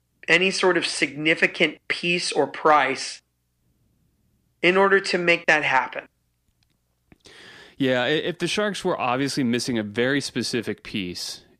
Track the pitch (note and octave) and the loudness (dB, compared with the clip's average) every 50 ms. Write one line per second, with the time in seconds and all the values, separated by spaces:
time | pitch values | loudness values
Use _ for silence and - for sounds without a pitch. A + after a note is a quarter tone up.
0 | _ _ _ - - - D#3+ E3+ F#3 F#3+ F#3+ - - F#3 F3 E3+ D3 - - - | _ _ _ -10 0 2 2 4 4 2 0 2 2 4 4 2 0 -2 -2 -2
1 | E3 C#3+ - C#3+ D3+ D#3+ E3 - - - - - F3 D3+ - - _ - - - | -4 -4 -4 -2 0 0 2 2 0 -2 0 0 0 0 -2 -6 _ -8 -8 -4
2 | - F3 F3 F3 - - - E3 C#3 C#3 - - - D#3+ D3+ D3 C3+ C3 C3+ - | -2 -2 -2 0 -2 -2 0 0 0 0 -2 0 4 4 6 6 4 2 -2 -4
3 | - - - - _ _ _ _ _ _ _ _ _ _ _ _ _ _ _ _ | -8 -10 -12 -14 _ _ _ _ _ _ _ _ _ _ _ _ _ _ _ _
4 | _ _ _ _ _ _ _ _ _ _ _ - - F3 F#3 G3 G3 G3 F#3+ G3 | _ _ _ _ _ _ _ _ _ _ _ -2 0 2 4 4 4 4 4 2
5 | G3 - - F3+ F3 E3+ E3+ E3 - - D#3+ D3+ D3 C#3 C3+ C3 B2 - - - | 0 0 -2 0 2 2 0 2 4 2 2 2 2 2 0 0 0 -2 -8 -12
6 | - - _ _ _ _ _ _ _ _ _ _ _ _ _ _ _ _ _ _ | -14 -16 _ _ _ _ _ _ _ _ _ _ _ _ _ _ _ _ _ _
7 | _ _ - _ _ - - - - - - - - - - - C#3 B2+ B2+ B2 | _ _ -20 _ _ -20 -20 -20 -20 -20 -20 -20 -20 -16 -6 -2 0 2 2 2
8 | B2 B2+ D3+ E3 - F3 D#3+ - F3 E3 - G#3 G#3 G#3 F#3 - - F#3 D#3+ - | 2 0 0 0 -2 -4 -6 -4 -4 -4 -2 -2 -2 -2 -2 -4 -2 -2 -2 -2
9 | A#2 B2 B2 C3 C#3 C3+ - D3+ C3 A#2 A#2+ B2 - - A#2+ A2+ G#2+ G#2 G#2 A#2+ | 0 -2 0 0 0 -2 -2 -2 0 0 0 0 -2 -2 -2 -2 -2 -2 -2 -2
10 | A#2+ C3 C#3 C#3 - - - B2+ A2 - - A#2+ G2+ - G#2 - - - - A2 | 0 0 0 -2 -4 -4 -6 -4 -4 -2 -4 -4 -4 -4 -8 -8 -10 -10 -8 -6
11 | F#2 F2+ F2 - - - - - - _ _ | -6 -6 -8 -10 -10 -12 -12 -14 -18 _ _